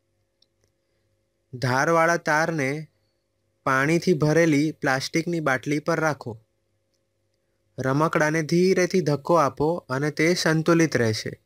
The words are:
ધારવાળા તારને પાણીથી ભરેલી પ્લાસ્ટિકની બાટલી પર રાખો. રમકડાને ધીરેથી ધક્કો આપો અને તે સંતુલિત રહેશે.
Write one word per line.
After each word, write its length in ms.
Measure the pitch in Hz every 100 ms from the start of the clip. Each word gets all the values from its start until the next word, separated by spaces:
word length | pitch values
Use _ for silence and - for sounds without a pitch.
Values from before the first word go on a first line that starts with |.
| _ _ _ _ _ _ _ _ _ _ _ _ _ _ _
ધારવાળા 640 | 123 123 127 156 165 165 170
તારને 720 | 165 151 170 165 131 151 151 _ _ _ _ _ _ _
પાણીથી 500 | 143 131 143 170 185
ભરેલી 580 | 156 151 156 165 143 156
પ્લાસ્ટિકની 680 | - 147 131 - 165 175 170
બાટલી 400 | 147 131 147 147
પર 200 | 160 160
રાખો. 400 | 156 139 120 110 _ _ _ _ _ _ _ _ _ _ _ _ _ -
રમકડાને 640 | 127 143 160 165 151 160
ધીરેથી 600 | 151 170 185 185 175 190
ધક્કો 340 | 151 143 - 170
આપો 500 | 139 - 151 175 -
અને 220 | 131 147
તે 220 | 143 160
સંતુલિત 640 | 175 170 160 160 165 165 -
રહેશે. 440 | 113 110 - -